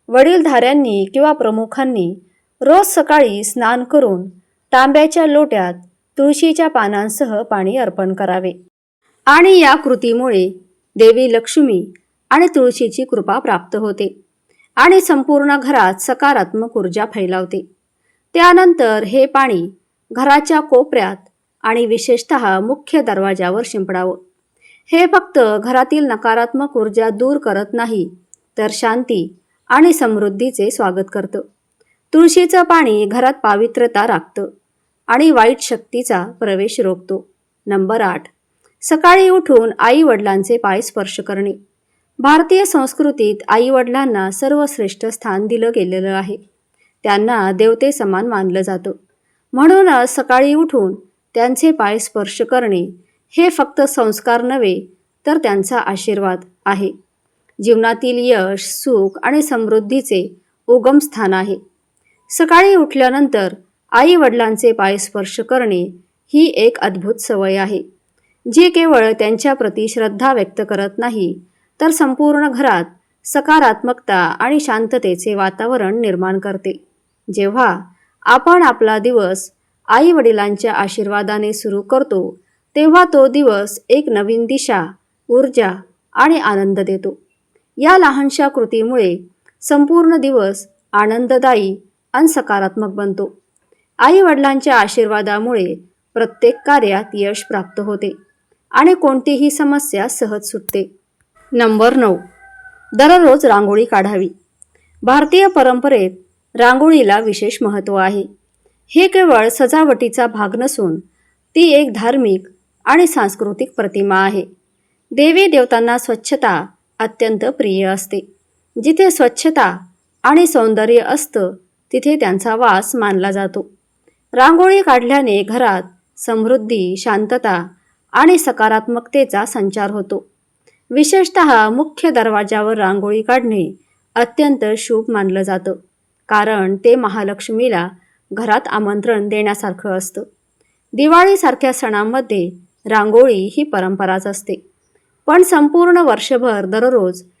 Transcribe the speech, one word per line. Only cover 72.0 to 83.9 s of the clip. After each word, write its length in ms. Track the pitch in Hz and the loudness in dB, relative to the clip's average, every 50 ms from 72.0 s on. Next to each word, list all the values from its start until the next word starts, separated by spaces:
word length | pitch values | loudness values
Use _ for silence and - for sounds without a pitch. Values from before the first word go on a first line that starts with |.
| 311 269 262 254 294 294 294 294 302 294 | -2 -2 0 0 0 0 2 0 -2 -2
घरात 360 | 247 240 285 262 202 170 175 170 _ _ _ _ _ _ _ | -2 -2 0 0 0 0 -2 -6 _ _ _ _ _ _ _
सकारात्मकता 920 | - - 285 285 302 311 311 285 240 220 220 - 247 247 - _ - 196 | -4 -4 -4 0 2 2 4 4 2 0 0 -4 -6 -6 -6 _ -2 0
आणि 420 | 185 175 165 - - 220 254 294 302 | 0 0 -2 -2 -4 -2 -2 -2 -2
शांततेचे 760 | 294 277 220 220 226 220 240 247 - 190 180 175 - 220 208 | -2 -2 -4 -4 -2 -2 -4 -2 -2 -2 -4 -4 -4 -6 -4
वातावरण 640 | 202 190 190 190 - 220 233 254 247 208 190 208 233 | -2 -4 -4 -4 -6 -4 -4 -2 -2 -2 -2 -2 -2
निर्माण 380 | 233 208 180 175 185 185 190 190 | -2 -2 -2 -2 -4 -4 -4 -4
करते. 460 | 190 202 196 190 190 190 185 - _ _ _ _ _ _ _ _ _ - 185 | -6 -8 -10 -8 -8 -10 -10 -10 _ _ _ _ _ _ _ _ _ -10 -6
जेव्हा 460 | - 196 196 214 254 254 214 170 185 - - _ _ _ _ _ _ | -4 -4 -2 0 0 0 0 0 -4 -10 -18 _ _ _ _ _ _
आपण 420 | - - 240 262 262 339 349 359 339 | 0 2 2 2 4 4 4 6 4
आपला 340 | 269 240 - 226 214 214 | 4 2 2 0 0 0
दिवस 540 | 214 202 247 247 226 202 180 190 190 - - _ _ _ _ _ _ _ | 0 -2 0 0 0 0 0 -4 -6 -8 -16 _ _ _ _ _ _ _
आई 240 | - 220 247 302 339 | 0 2 4 4 4
वडिलांच्या 640 | 339 311 240 233 220 208 202 208 208 202 - 226 208 | 4 4 4 2 2 2 -2 -4 -4 -4 -4 -4 -2
आशीर्वादाने 800 | - 202 190 190 226 208 196 208 202 202 202 214 214 214 208 220 | -2 -4 -4 -6 -6 -6 -4 -4 -4 -4 -4 -4 -4 -4 -6 -6
सुरू 280 | - - 220 196 202 | -6 -8 -6 -6 -6
करतो, 580 | 202 - 262 269 277 277 208 185 180 - 180 _ _ _ _ _ _ _ _ | -4 -2 -2 -2 0 -2 -4 -4 -4 -6 -10 _ _ _ _ _ _ _ _
तेव्हा 280 | 285 302 311 311 359 359 339 311 | 0 2 4 6 6 4 4 4
तो 140 | 277 262 | 4 4
दिवस 520 | 269 247 294 285 247 214 202 202 214 - - _ | 4 2 2 2 2 2 0 -4 -8 -10 -16 _
एक 200 | - | 0